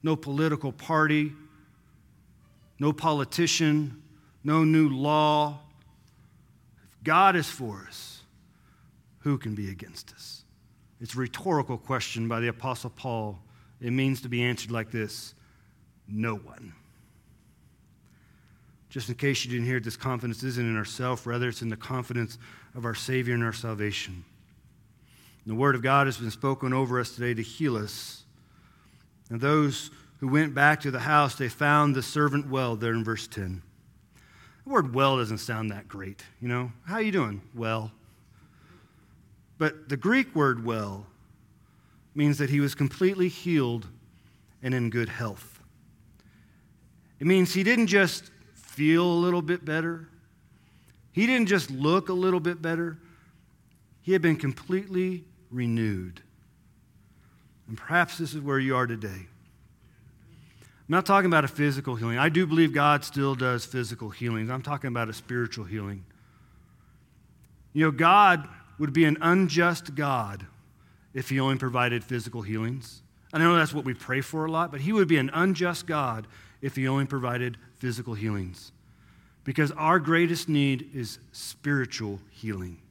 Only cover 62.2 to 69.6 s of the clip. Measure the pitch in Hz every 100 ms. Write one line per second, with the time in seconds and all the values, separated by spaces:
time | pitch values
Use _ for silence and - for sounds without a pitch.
62.2 | 147 160 180 160 160 147 147 147 - 143
63.2 | 139 131 127 123 - 127 117 117 110 -
64.2 | 120 113 110 131 131 143 139 120 113 110
65.2 | - 123 117 117 87 107 101 98 90 _
66.2 | _ _ - - _ _ _ _ _ _
67.2 | _ _ - _ - 147 156 131 165 196
68.2 | 202 175 147 - - - 151 143 160 156
69.2 | 165 185 185 147